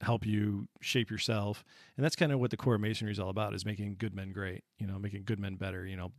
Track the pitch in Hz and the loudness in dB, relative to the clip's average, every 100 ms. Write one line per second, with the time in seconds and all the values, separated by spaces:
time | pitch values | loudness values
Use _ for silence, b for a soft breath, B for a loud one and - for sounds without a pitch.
0 | 113 117 107 104 104 101 - - - 135 | 0 2 2 2 2 0 -4 -8 -2 0
1 | 113 107 - 110 101 104 b b b - | 0 0 0 2 0 -2 b b b 0
2 | 147 - 160 139 123 113 131 110 104 110 | 0 4 4 4 2 2 4 4 4 0
3 | 107 101 95 98 104 101 98 104 104 98 | 0 0 0 0 0 -2 -2 -2 -4 -4
4 | 113 98 95 98 95 92 - - 101 98 | -4 -4 -6 -4 -4 -6 -10 -6 -4 -2
5 | 101 101 98 107 98 95 98 92 92 95 | -4 -4 -2 -2 -2 -4 -4 -4 -6 -6
6 | 90 | -6